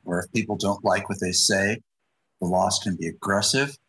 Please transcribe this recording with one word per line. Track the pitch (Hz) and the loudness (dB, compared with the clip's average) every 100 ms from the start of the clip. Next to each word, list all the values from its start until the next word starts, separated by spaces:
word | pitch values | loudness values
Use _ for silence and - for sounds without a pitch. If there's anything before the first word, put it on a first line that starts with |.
or | 92 87 | -4 -4
if | 90 | -2
people | 113 107 101 | -4 -2 -2
don't | 101 98 | -2 0
like | 104 92 - | 0 0 -2
what | 95 | -4
they | 90 | -2
say, | 90 - 98 98 113 - _ _ _ _ - | 0 2 4 2 0 -8 _ _ _ _ -8
the | 87 | 0
loss | 90 95 - | 2 2 0
can | - 82 | -2 -4
be | 82 | -6
aggressive | 80 101 101 107 131 143 143 | -4 0 2 2 2 0 -4